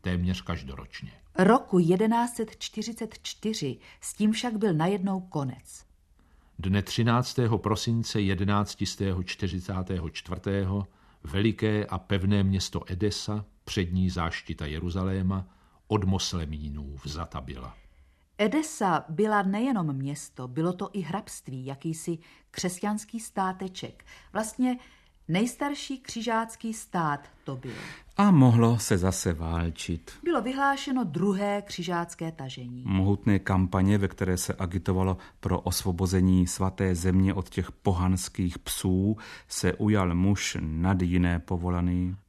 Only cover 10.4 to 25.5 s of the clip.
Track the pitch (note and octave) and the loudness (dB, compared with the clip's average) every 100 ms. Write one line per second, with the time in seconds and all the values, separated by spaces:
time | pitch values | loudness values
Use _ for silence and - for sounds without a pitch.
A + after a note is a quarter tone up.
10.4 | G2+ G2 F#2+ G2+ G2 _ _ _ - G2 | -2 -2 0 -2 -4 _ _ _ -6 0
11.4 | A2 G#2 A2 G#2+ G2+ F#2 - G2+ F#2+ G2+ | 0 0 0 0 -2 -6 -2 0 2 2
12.4 | F#2+ G2 - - - F2+ G#2 - - G#2 | 4 2 -2 -8 -8 -2 -2 -2 -6 -6
13.4 | G#2 _ - - F2 F#2 F#2 F2+ E2 - | -8 _ -8 -4 -2 0 0 0 -4 -4
14.4 | - - D#2 D2+ F2+ F2 F#2 F#2+ F#2 F#2+ | -8 -8 -6 -6 -4 -2 -2 0 0 -2
15.4 | F#2 _ _ _ _ G#2 F#2+ F#2+ - F2+ | -6 _ _ _ _ 0 2 0 0 -4
16.4 | D#2 D2+ D2+ C#2+ C#2 C#2 C#2 D2+ E2 D2 | -6 -8 -8 -8 -10 -12 -10 -8 -8 -10
17.4 | C2 - B1 - - _ - _ _ _ | -10 -12 -14 -18 -20 _ -20 _ _ _
18.4 | G#3 C#4 D#4 - G3 D#3 - D#3+ G#3+ G#3 | 0 0 -2 -2 0 0 -2 -2 2 2
19.4 | G3 G3+ B3+ A#3 D#3+ C3+ C3+ C#3+ - - | 2 0 0 0 0 -2 -4 -8 -12 -12
20.4 | B2+ B2+ E3 F3+ G3+ G#3 D3+ F#3+ G#3+ - | -8 -2 -2 -2 -6 -6 -6 -6 -8 -16
21.4 | - C3 B2+ C#3 D#3+ D#3+ - E3 - - | -12 -10 -10 -8 -6 -6 -6 -8 -8 -20
22.4 | _ - F3+ F3+ G#3 G#3+ - A3+ - - | _ -6 -6 -4 -4 -4 -6 -12 -10 -4
23.4 | F#3+ F#3 F#3+ F#3 - - - - - G3+ | -4 -4 -10 -10 -14 -14 -20 -20 -8 -6
24.4 | A3 - B3+ B3 - - _ _ - E3+ | -6 -2 -2 -2 -8 -20 _ _ -2 0
25.4 | A#3+ | 0